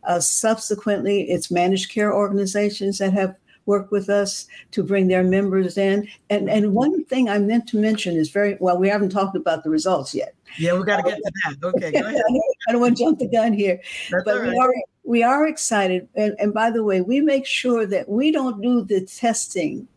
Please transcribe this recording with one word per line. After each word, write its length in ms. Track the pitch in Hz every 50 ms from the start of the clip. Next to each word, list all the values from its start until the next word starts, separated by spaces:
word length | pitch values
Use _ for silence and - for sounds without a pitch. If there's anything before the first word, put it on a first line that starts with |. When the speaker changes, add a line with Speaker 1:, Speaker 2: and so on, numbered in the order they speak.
| -
Speaker 1:
Uh, 160 | - 175 175
subsequently, 1080 | 170 - - - - 220 226 220 - - 208 202 - 214 202 190 - 196 202 202 - -
it's 220 | 180 185 - -
managed 400 | 180 175 175 185 190 190 185 -
care 220 | - 220 208 208 196
organizations 840 | 196 208 202 202 196 202 190 190 202 208 208 202 - 196 196 202 -
that 140 | 196 190 190
have 220 | 202 190 190 190 _ _ _ _ _ _
worked 260 | - 202 202 196 196
with 180 | - 202 196 202
us 380 | 202 202 202 196 - - - _ - - - _
to 100 | - - 180
bring 240 | 151 196 196 190 185
their 160 | 185 185 185
members 540 | 185 185 196 202 196 190 190 190 180 - 202
in. 300 | 196 196 196 208 208 208 - - _ _
And, 200 | 202 208 196 190
and 240 | 202 214 208 214 190
one 300 | 220 254 302 370 359 302
thing 240 | _ - 254 254 220
I 80 | 202 208
meant 300 | 202 202 226 233 226 -
to 80 | - 214
mention 380 | 214 220 220 214 - 180 170
is 140 | 165 156 151
very, 280 | - 202 202 202 196 -
well, 180 | 175 185 175 180
we 120 | 185 196
haven't 220 | 202 208 202 190
talked 240 | 185 202 190 190 190 175
about 260 | 156 175 160 156 -
the 60 | 156
results 460 | 156 156 156 190 185 151 131 131 -
yet. 180 | - - - - _ _ _ - -
Speaker 2:
Yeah, 160 | 160 170 175
we 100 | 185 190
gotta 200 | 190 202 185 180
get 140 | 180 - -
to 140 | - 202 - 196 190
that. 180 | 160 143 139 151 180 185
Okay, 160 | 214 185 160
go 80 | 151 302
ahead. 220 | 226 208 269 285 226 220 247 269 320
Speaker 1:
<laughs> 240 | 554 - _ - -
I 40 |
don't 100 | 233 240
wanna 140 | 240 247 240
jump 240 | 247 240 320 311 -
the 80 | 247 208
gun 260 | - - 220 233 214
here. 260 | 202 202 196 180 180 - - - - - -
Speaker 2:
That's 140 | 175 180 180
Speaker 1:
But 120 | 214 208 -
Speaker 2:
all 40 | 240
Speaker 1:
we 60 | 240
Speaker 2:
right. 100 | 240 262
Speaker 1:
are, 140 | 254 262 - - - - _ _ _
we 200 | - 233 233 233
are 240 | 240 262 285 302 311
excited. 600 | 311 - - - 226 208 196 185 185 180 185 - _
And, 180 | - 214 214 202 208
and 140 | 208 208 208
by 180 | 214 220 233
the 120 | 226 233 220
way, 180 | 208 190 185
we 200 | 180 185 247 277
make 240 | 294 302 277 269 269
sure 400 | - - - - 254 240 233 220
that 240 | 196 196 180 - -
we 220 | 202 220 269 311
don't 300 | 311 311 262 254 226 202
do 220 | 196 240 247 240 202
the 180 | 190 208 185 185
testing. 840 | 190 - - - 233 220 - - - - 185 160 151 - - - - _